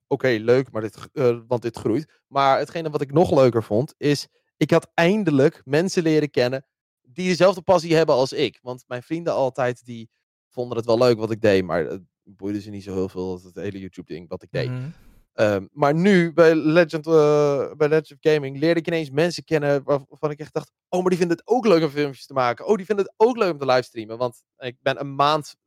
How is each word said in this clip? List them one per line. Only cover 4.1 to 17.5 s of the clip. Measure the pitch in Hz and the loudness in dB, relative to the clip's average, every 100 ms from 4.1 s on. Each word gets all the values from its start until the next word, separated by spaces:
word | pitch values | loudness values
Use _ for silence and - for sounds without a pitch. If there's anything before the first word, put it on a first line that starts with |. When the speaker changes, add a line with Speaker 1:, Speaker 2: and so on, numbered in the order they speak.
| 143 - _ _ _ | -2 -4 _ _ _
Speaker 1:
ik | 151 | 0
had | 165 - | 2 0
eindelijk | - 170 214 180 143 143 - - | 0 2 2 0 2 2 0 -4
mensen | 147 185 - | -2 0 -2
leren | 165 156 151 | 0 0 0
kennen | - 123 131 - _ _ _ | -2 -2 -4 -10 _ _ _
die | _ 127 185 | _ -8 -4
dezelfde | 165 180 190 | 2 2 2
passie | 175 180 165 160 | 2 0 2 2
hebben | 156 131 | 4 2
als | 131 | 0
ik. | - 127 - | -2 -4 -6
Want | 123 127 _ | -14 -14 _
mijn | 123 | -14
vrienden | - 160 165 | -8 -8 -4
altijd, | 113 135 123 123 123 120 | -2 -2 -2 -4 -6 -12
die | 117 110 _ _ _ _ | -18 -18 _ _ _ _
vonden | - 123 117 | -10 -6 -6
het | 117 | 0
wel | 117 | 2
leuk | 123 113 | 4 2
wat | 110 | -2
ik | 110 | 0
deed, | 110 95 | 2 2
maar | 90 85 71 | 2 -2 -4
het | 92 - _ | -8 -14 _
boeide | _ 95 98 104 | _ -12 -8 -8
ze | 104 | -10
niet | 101 | -14
zo | 98 | -8
heel | 95 92 | -6 -6
veel, | 92 92 | -6 -8
dat | 90 | -10
het | 92 87 | -14 -12
hele | 98 98 | -12 -12
YouTube-ding | 95 - - 78 87 | -14 -16 -16 -16 -14
wat | 90 | -16
ik | - | -10
deed. | 82 123 | -6 -6
Speaker 2:
Mhm. | 127 131 - - _ _ | -8 -12 -16 -20 _ _
Speaker 1:
Ehm, | - 107 101 98 | -2 0 0 -6
maar | 143 143 | -2 0
nu, | 156 190 190 170 | 2 4 4 4
bij | 156 165 160 | 4 6 4
Legend, | 151 165 165 160 151 | 2 2 2 -2 0
eh, | 160 147 151 147 | 4 4 4 2